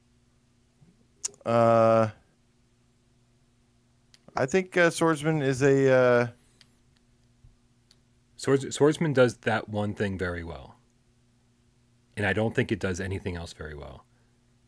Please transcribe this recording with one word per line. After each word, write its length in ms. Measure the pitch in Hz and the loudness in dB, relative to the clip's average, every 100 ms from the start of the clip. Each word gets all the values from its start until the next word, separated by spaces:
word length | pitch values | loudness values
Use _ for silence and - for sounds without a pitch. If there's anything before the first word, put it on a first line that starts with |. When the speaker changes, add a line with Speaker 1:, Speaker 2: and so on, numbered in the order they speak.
| _ _ _ _ _ _ _ _ _ _ _ _ - - - | _ _ _ _ _ _ _ _ _ _ _ _ -16 -10 -2
Speaker 1:
uh, 600 | 117 117 113 113 113 110 - _ _ _ _ _ _ _ _ _ _ _ _ _ _ _ _ _ _ _ _ _ - | 2 4 6 4 4 2 -4 _ _ _ _ _ _ _ _ _ _ _ _ _ _ _ _ _ _ _ _ _ -4
I 100 | 135 | 0
think, 280 | 185 185 185 | 0 0 2
uh, 120 | 170 | 2
Swordsman 540 | - 165 156 151 156 | 2 0 0 -2 0
is 180 | 135 127 | 0 2
a, 320 | 139 139 135 | 4 4 4
uh, 340 | 131 123 120 120 - _ _ _ _ _ _ _ _ _ _ - _ _ _ _ _ _ _ _ - | 4 4 4 0 -6 _ _ _ _ _ _ _ _ _ _ -20 _ _ _ _ _ _ _ _ -10
Speaker 2:
Swords-, 360 | - 139 131 | -2 -2 -2
Swordsman 380 | - 143 156 165 | 0 0 0 0
does 260 | 131 123 - | 2 2 0
that 300 | - 110 - | -4 -4 -4
one 260 | 104 104 | -6 -4
thing 240 | 104 101 95 | -4 -4 -4
very 260 | 90 87 | -6 -8
well. 320 | 85 71 - - _ _ _ _ _ _ _ _ _ _ _ _ _ - | -10 -14 -18 -20 _ _ _ _ _ _ _ _ _ _ _ _ _ -4
And 100 | 101 | -2
I 80 | |
don't 220 | 95 113 120 | 0 -2 -2
think 160 | 117 | -4
it 80 | 107 | -4
does 220 | 98 90 | -4 -6
anything 340 | 92 95 101 87 | -8 -8 -8 -10
else 180 | 85 | -12
very 220 | - 78 73 | -16 -16 -16
well. 300 | 71 - _ _ _ _ _ _ | -18 -20 _ _ _ _ _ _